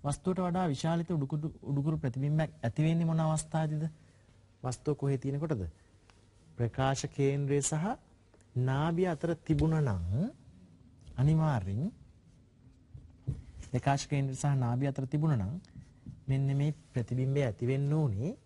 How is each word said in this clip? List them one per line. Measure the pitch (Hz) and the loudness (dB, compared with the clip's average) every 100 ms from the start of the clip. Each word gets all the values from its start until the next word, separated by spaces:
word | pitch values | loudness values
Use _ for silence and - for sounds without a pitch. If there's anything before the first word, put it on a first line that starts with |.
වස්තුවට | 143 139 - 185 | -2 -2 -2 0
වඩා | 180 175 185 | 0 2 0
විශාලිත | 135 165 170 165 | 0 0 0 0
උඩුකුරු, | 165 135 151 156 - | 0 0 -2 -4 -8
උඩුකුරු | - 143 143 156 | -2 0 2 0
ප්‍රතිබිම්බයක් | 151 123 143 151 156 - | -2 -2 0 2 0 -2
ඇති | 117 - | -4 2
වෙන්නේ | 156 165 165 | 2 4 2
මොන | 160 | 2
අවස්ථාවේදීද? | 156 156 - 160 156 151 156 - - - - - - _ | 2 0 0 -2 0 -2 -4 -8 -20 -20 -20 -20 -20 _
වස්තුව | 127 120 - 147 | -6 -4 -2 -2
කොහේ | 139 135 | 0 0
තියෙනකොටද? | 139 143 160 131 85 - - - - - - - - | -2 -2 -2 -2 -4 -8 -20 -20 -20 -20 -20 -20 -20
ප්‍රකාශ | - 117 - 131 135 139 | -2 -2 2 0 2 -4
කේන්ද්‍රය | - 139 139 139 143 | 0 0 2 0 0
සහ | 139 156 185 294 - - - - - 123 | 0 -2 -2 -4 -10 -20 -20 -20 -8 -2
නාභිය | 127 135 156 170 185 | 0 2 2 2 0
අතර | 156 170 170 | 0 -2 -4
තිබුණා | - 151 156 160 | 0 2 4 4
නම් | 139 95 85 107 214 - - - - - - - - | 2 0 0 0 0 -4 -20 -20 -20 -20 -20 -20 -16
අනිවාර්යෙන් | - 139 160 156 127 92 101 175 - - - - - - _ - - - - - - - - - - | 0 4 4 4 2 0 -2 -4 -8 -20 -20 -20 -20 -20 _ -20 -20 -20 -20 -20 -12 -10 -10 -12 -20
ප්‍රකාශ | - 131 139 139 - | -6 -2 2 0 0
කේන්ද්‍රය | 143 139 131 | -2 -2 -2
සහ | 147 139 | 0 2
නාභිය | 120 123 139 | 0 0 -2
අතර | 131 131 | -2 -2
තිබුණා | 151 160 131 | 0 2 2
නම් | 95 165 - - - - - - | 0 -4 -10 -20 -20 -20 -18 -14
මෙන්න | - 135 139 139 | -2 0 2 2
මේ | 147 147 - | 0 -2 -6
ප්‍රතිබිම්බය | - 117 127 131 139 | -6 -4 -2 0 2
ඇති | 135 101 120 | 0 0 0
වෙන්න | 135 143 | 0 2
ඕනේ | 156 147 98 143 269 | 2 2 0 -4 -6